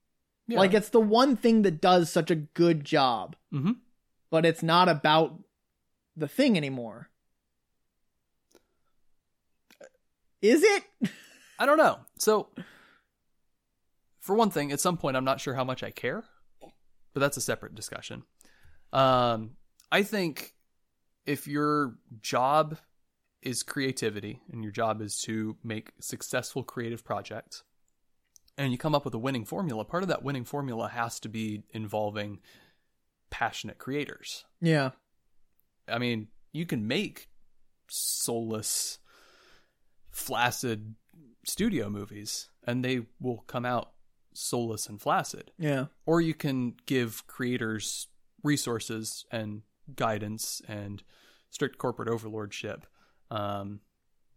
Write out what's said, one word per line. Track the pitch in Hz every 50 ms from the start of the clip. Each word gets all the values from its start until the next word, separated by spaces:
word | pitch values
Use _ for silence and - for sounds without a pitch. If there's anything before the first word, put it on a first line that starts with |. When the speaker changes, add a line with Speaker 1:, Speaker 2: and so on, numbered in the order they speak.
| _ _ _ _ _ _ _ _ _
Speaker 1:
Yeah. | - 233 247
Speaker 2:
Like, | 190 196 196
it's | 214 208 -
the | - 233
one | 220 208 214 233 262 294 254
thing | - - 233 226 220
that | 208 190 160 156
does | - 180 185 180 170 156
such | - 175 156 -
a | 175
good | 156 147 - - - 170 170 165 156 143
job. | - 156 147 135 127 120 107 92 - 165 _ _ - -
Speaker 1:
Mm-hmm. | 143 131 190 247 - _ _ _ _ _ _ _ _ _ -
Speaker 2:
But | - 160 165
it's | 165 160 -
not | 165 160 165 175 180 180
about | 160 143 - 156 151 160 165 147 156 - - _ _ _ _ _ _ _ _ _ _ _ _ _ -
the | 160 156 143
thing | - - 277 277 214
anymore. | 165 147 135 135 127 120 110 101 120 - _ _ _ _ _ _ _ _ _ _ _ _ _ _ _ _ _ _ _ _ _ _ _ _ _ _ _ _ _ _ _ _ _ _ _ _ _ _ _ _ _ _ _ _ _ _ _ _ _ _ _ _ _ _ - - - _ _ _ _ _ _ _ _ _ -
Is | - 208 247 320
it? | 330 440 403 381 - - _ -
<laughs> | 247 - - - - - - - _ - _ -
Speaker 1:
I | 214
don't | 269 302 320
know. | 302 180 - - - - _ -
So, | - 208 214 202 - - - - - - - - - _ _ _ _ _ _ _ _ _ _ _ _ _ _ _ _ _ _ _ _ _ _ _ _ _ _ _
for | - - 196
one | 226 226 202
thing, | - 156 143 143
at | 143 139
some | - 185 175
point, | 165 - 143 131
I'm | 131 131
not | 135 135 131
sure | - 143 131
how | 131 127
much | 131 127 -
I | - 107
care, | - - - 123 147 214 - _ _ _ _ _ _ -
but | - - - _ _ _ _ _ - _ - 139
that's | 139 143 -
a | 123
separate | - - 117 - - - -
discussion. | 110 101 - - - - - 113 117 117 _ _ _ _ _ _ _ - - - - - -
Um, | - 135 135 131 131 127 123 120 117 110 110 107 - - - _ _ _ _ -
I | - 180
think | 202 202 220 202 180 165 131 - - - _ _ _ _ _ _ _ _ _ _ _ _ _ _ -
if | - 147 131 -
your | 147 143 147 151 147 147 147 143 127 113 - _ - 123 113
job | - - 135 120 127 135 143 151 151 151 156 - _ _ _ _ _ _ _ _ _ _ _ _
is | - 131 120 -
creativity | - - - 143 135 131 127 - 139 110 101 104 98 104 113 120 _ -
and | - 117
your | 110 107
job | 101 120 113 110 107 107
is | 107 101 - -
to | - - 110 110 110 110 110 -
make | - 117 110 110 - - - -
successful | - - - - - - - 127 120 - - 135
creative | 113 - - 127 117 113 117 113 -
projects | - 110 101 101 - 107 110 - - - - - _ _ _ _ _ _ _ _ _ _ _ _ _ _ _ _ _ - -
and | 139 131
you | 123 123
come | - 156 151
up | 143 -
with | 131 120
a | 113
winning | 113 135 135 120 107
formula, | - 165 180 196 160 160 190 104
part | - - 175
of | 196 180
that | 147 -
winning | 123 135 139 131 120
formula | - - 143 139 131 117 113 110 101
has | - 120 117 117 - -
to | - 113
be | 107 113 110 110 107 104 - _
involving | - 113 110 104 110 107 107 104 101 107 104 107 104 92 _ - - - _ _ _ _ _ _ _ _ _ _ _ _ _ -
passionate | - - 120 110 - - - 107 - -
creators. | - 127 139 147 143 - - - - - - - - _ _ -
Speaker 2:
Yeah. | 170 165 160 147 135 131 - _ _ _ _ _ _ _ _ _ _ _ _ _ _ _ _ _ - -
Speaker 1:
I | 113 120
mean, | 120 120 117 110 107 - - - - _
you | - 151 170
can | 170 160 123 104
make | 110 127 185 208 147 - - - - - - - _ _ _ - _ _ _ _ -
soulless, | - - - - - - - - 120 117 117 110 110 110 110 - - - - - - - _ _ _ - _ _ _ _ _ _ - - _ _ _ _ _ _ _ _ - -
flaccid | - - - - 127 110 120 123 120 - - 123 113 107 107 110 110 _ _ _ _ 170 151 117 _ _ -
studio | - - - 190 233 196 131 104 104
movies | 104 101 98 - 104 104 104 104 - - - - _ _ -
and | - 120 127 123
they | 127 131 127 113 - _ -
will | 139 123 120 107 -
come | - - 123 120
out | 123 123 117 - - _ - - _ _ _ _ _ -
soulless | - - - - 120 117 113 110 107 -
and | - 104 101
flaccid. | - 147 165 190 151 - - - - - _ -
Speaker 2:
Yeah. | 165 147 143 131 135 - _ _ -
Speaker 1:
Or | - 165 170
you | 170 165 151
can | - - 147 131 131 123 120 113 _ -
give | - 139 131 120 113 107 - -
creators | - - - 127 120 123 123 117 110 110 107 101 - - - - - _ _ _ _ _ _
resources | - 147 147 139 - 123 117 110 - - 113 110 110 107 - - - -
and | - 113 110 104 104 107 - _ _ _ - - 135
guidance | - 131 113 110 104 107 104 110 107 - - - - - -
and | 107 104 101 101 101 - - _ _ _ _ _ _ _ _ _
strict | - - 147 131 - -
corporate | - 127 117 - 113 110
overlordship, | 117 113 110 107 107 110 107 101 - - - 107 - - - - _ _ _ _ _ _ _ -
um, | 117 107 104 101 101 101 101 101 104 101 _ _ _ _ _ _ _ _ _ _ _